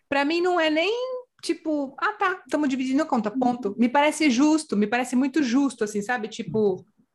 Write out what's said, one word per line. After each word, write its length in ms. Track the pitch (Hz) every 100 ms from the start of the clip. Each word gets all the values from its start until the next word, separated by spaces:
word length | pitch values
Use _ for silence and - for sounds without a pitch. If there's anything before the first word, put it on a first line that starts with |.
| -
Pra 160 | 277
mim 160 | 285 339
não 180 | 359 349
é 120 | 311
nem, 200 | 311 370 480 508 508 - _
tipo, 520 | - 330 320 294 277 -
"Ah, 140 | 359
tá, 280 | 403 381 370 -
tamo 180 | 302 294
dividindo 340 | 262 262 262
a 40 | 311
conta, 240 | 247 208
ponto." 440 | 254 247 240 202 202
Me 100 | 240
parece 400 | 285 302 302 311
justo, 440 | 233 302 311 - 202
me 100 | 208
parece 280 | 240 254 247
muito 260 | 277 320
justo, 420 | 254 262 277 -
assim, 160 | 208 208
sabe? 280 | 202 247 214
Tipo, 580 | - 208 220 202 185 - _ _